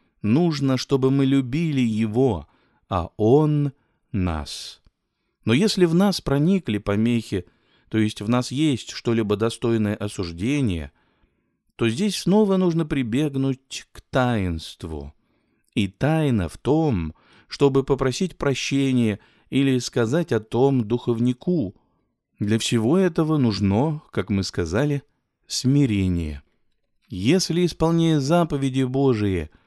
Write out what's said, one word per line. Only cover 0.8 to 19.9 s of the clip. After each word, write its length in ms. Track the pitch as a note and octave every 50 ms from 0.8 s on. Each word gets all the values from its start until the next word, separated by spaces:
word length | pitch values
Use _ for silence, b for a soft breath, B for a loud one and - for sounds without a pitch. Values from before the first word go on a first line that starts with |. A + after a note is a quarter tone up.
| - - C#3 C3+ C3 C3+
мы 140 | C3+ C#3 C#3
любили 560 | C3+ C3+ C#3 C3+ A#2+ A#2+ D#3+ E3+ D#3+ D3 C3
Его, 640 | B2+ A2+ A2 G#2+ A2+ A2 G#2 A#2+ C3+ B2+ G#2 D#2+ C#2+ - _ _ _ _ _ _ _ _
а 200 | - F2+ E2 - - -
Он 540 | G#2+ A2 B2+ D3 D#3 D3+ D3+ D3 C#3+ C#3+ - _ _ _ _ _ _ _
нас. 680 | - G#2 F#2 F2 E2 D#2 D2 - - - - - - - _ _ _ _ _ _ _ _ _ _ _ _ _
Но 80 | - A2
если 320 | C3+ G#3 G#3+ - G3 F3+
в 80 | E3+ E3
нас 280 | F3 G3+ G3+ F#3 -
проникли 560 | - - C#3 C#3+ D3 E3+ G3+ F#3 - - G#2+ G2+
помехи, 640 | G2+ - G2+ G#2 A2 A#2 A#2+ A#2 G#2+ - - F#2+ F2 b b b b b b b b b
то 80 | - A2
есть 240 | G#2+ G#2+ - -
в 80 | G#2+ G#2
нас 220 | A#2+ B2 B2 -
есть 400 | B2 C3+ D#3 D#3 C#3 A2+ - -
что-либо 440 | - - - B2 A#2 A2+ A2 G2+ G#2
достойное 600 | G2 A2 A#2 - - - A#2+ A#2 A2+ G#2+ G2+ G#2
осуждения, 960 | - G#2 G2+ - - F#2+ E2+ E2+ E2+ F#2+ B2 C#3+ D3 C3+ A2 F2+ E2 D2+ C2+ - _ _ _ _ _ _ _ _ _ _ _ _ _ _ _ _
то 140 | - A#2 A#2
здесь 280 | A2 C#3 G3+ G#3+ F#3 -
снова 400 | - E3 F#3 G#3+ A3 G3 F#3+ F#3
нужно 280 | F#3 F3+ E3 E3 D#3+
прибегнуть 1000 | D3+ D#3 C#3 C3 A2+ A2 C3 D#3 D3+ C#3 C3+ C3+ C3+ C3 - _ _ - - - -
к 100 | - -
таинству. 1120 | - _ - C#3 B2+ B2 A#2+ A2 F#2+ F2+ E2 D#2+ - - - - - E2+ D#2+ D2 C#2+ C#2+ - _ _ _ _ _ _ _ _ _ _ _ _
И 120 | A2+ G2+ F#2
тайна 600 | - _ - C#3+ D#3+ D#3+ D#3 C#3+ B2 G#2 F2 D#2+
в 100 | - -
том, 560 | - A#2 C#3+ D#3 E3 D3+ B2 F#2 E2 D#2 b b b b b b b b
чтобы 360 | - - C#3 C#3 C3+ C#3 C3+
попросить 540 | - C#3+ C3 C3+ C3 B2 - F#3+ E3+ - -
прощения 800 | - C#3+ C3 - - - C#3 C#3 C#3 C3+ B2+ B2 A#2+ A2 G2+ b b b b b b b
или 300 | - C3 C#3 C3+ C3 B2+
сказать 520 | A#2+ -